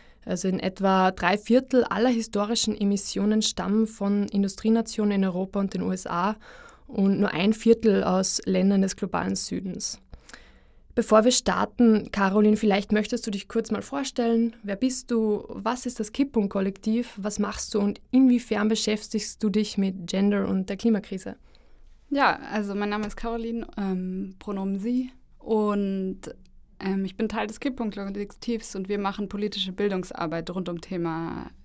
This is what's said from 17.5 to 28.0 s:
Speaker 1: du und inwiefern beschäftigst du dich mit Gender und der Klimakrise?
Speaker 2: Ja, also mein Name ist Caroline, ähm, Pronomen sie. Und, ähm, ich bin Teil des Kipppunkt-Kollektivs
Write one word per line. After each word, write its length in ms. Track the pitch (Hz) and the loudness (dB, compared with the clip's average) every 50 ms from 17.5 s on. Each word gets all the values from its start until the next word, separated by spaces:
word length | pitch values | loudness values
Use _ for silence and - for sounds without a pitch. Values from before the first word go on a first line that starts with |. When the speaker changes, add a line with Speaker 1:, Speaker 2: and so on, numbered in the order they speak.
| 208 - - - - | -2 -4 -6 -2 0
Speaker 1:
du 60 | 214 | 0
und 220 | 202 202 196 - - _ | 0 0 -2 -4 -6 _
inwiefern 560 | - 254 269 254 247 240 - - 220 202 208 214 | 4 6 6 8 6 4 2 0 0 0 2 2
beschäftigst 720 | 226 220 - - 214 214 - - - 214 208 - - - | 2 2 0 0 -2 -2 -2 -4 -4 -4 -4 -4 -6 -2
du 80 | - 214 | 0 2
dich 300 | 190 214 214 208 - - | 2 2 0 0 0 0
mit 260 | 196 196 185 190 170 | 0 0 0 -4 -6
Gender 420 | 170 - 190 196 202 202 202 196 190 | -4 0 2 2 4 2 2 0 0
und 220 | 196 190 190 185 | 0 0 0 -2
der 80 | 196 190 | -4 0
Klimakrise? 600 | - 233 226 202 202 - 196 190 - 202 - - - - - - - - - - - - - - _ - | 2 2 2 2 0 -4 -10 -10 -8 -10 -12 -12 -16 -20 -20 -20 -20 -20 -20 -20 -20 -20 -20 -16 _ -4
Speaker 2:
Ja, 280 | 277 277 277 208 - - - - | 0 2 4 4 2 0 -4 -6
also 240 | - 214 208 202 202 | -4 -4 -4 -4 -4
mein 140 | 202 208 208 | -4 -2 -2
Name 180 | 208 208 214 208 | -2 -4 -4 -6
ist 100 | - - | -6 -6
Caroline, 480 | - 233 226 233 226 233 233 233 226 - - - | -6 -4 -4 -4 -4 -4 -6 -6 -8 -8 -6 -4
ähm, 580 | 202 190 190 185 185 185 185 185 196 190 190 - | -2 -2 -2 -2 -2 -4 -4 -6 -6 -8 -10 -12
Pronomen 420 | - 214 208 196 190 196 196 196 | -8 -8 -6 -4 -2 -2 -2 -2
sie. 300 | 190 233 247 254 262 254 - - - - - - | -2 0 0 0 -2 -4 -8 -16 -20 -20 -20 -12
Und, 960 | - - 226 220 214 208 208 208 202 196 190 196 190 190 185 - - - - - - - - - - - - - | -4 0 0 2 2 2 2 0 0 0 -2 -2 -2 -4 -6 -6 -10 -14 -14 -16 -20 -20 -20 -20 -20 -20 -14 -8
ähm, 240 | - 190 190 196 196 | -4 -2 -2 -2 -2
ich 140 | 185 190 - | -4 -4 -4
bin 120 | 226 214 | -4 -4
Teil 180 | 214 226 208 208 | -2 -2 -4 -4
des 120 | 220 - | -4 -6
Kipppunkt-Kollektivs 1160 | - 285 254 - 240 214 196 208 | -6 -6 -4 -4 -4 -6 -4 -6